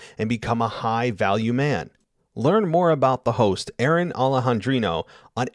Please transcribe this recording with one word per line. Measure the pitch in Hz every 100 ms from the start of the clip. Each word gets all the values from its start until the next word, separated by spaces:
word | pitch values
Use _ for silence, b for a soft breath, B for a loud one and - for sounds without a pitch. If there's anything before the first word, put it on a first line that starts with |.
| B B
and | 110
become | 117 117 117
a | 110
high | - 113 113 123
value | 95 101 104 110
man. | 123 147 110 - _ _ _ _
Learn | - 127 214 190
more | 165 175
about | 151 131 127
the | -
host, | 107 107 92 - -
Aaron | 127 170 175
Alejandrino, | - 131 131 123 117 120 131 98 82 - B B -
on | 123